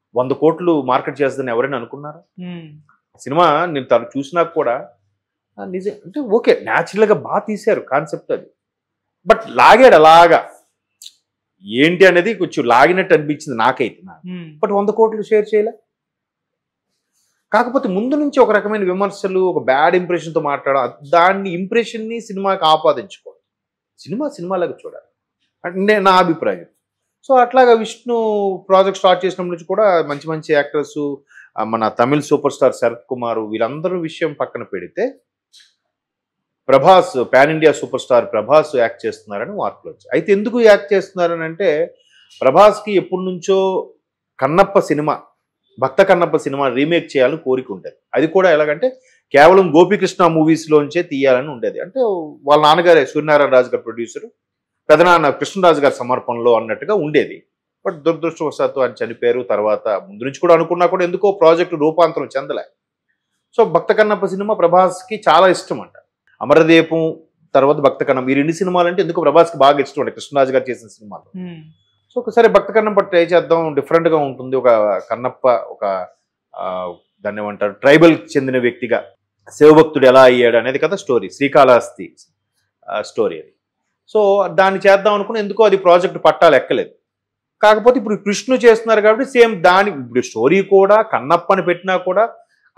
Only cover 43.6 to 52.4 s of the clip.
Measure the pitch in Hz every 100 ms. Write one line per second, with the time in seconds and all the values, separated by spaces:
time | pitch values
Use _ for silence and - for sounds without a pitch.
43.6 | 190 185 - _ _ _ _ - 135 170
44.6 | 202 196 - 147 151 131 _ _ _ _
45.6 | _ - 131 - 196 180 165 151 147 139
46.6 | 139 123 147 170 - 139 127 156 139 127
47.6 | 127 95 80 _ _ 120 156 190 185 151
48.6 | 151 151 254 254 _ _ _ 135 156 190
49.6 | 185 151 175 202 180 - 175 160 156 156
50.6 | 151 151 143 165 175 139 135 127 147 123
51.6 | 110 117 151 262 233 185 151 -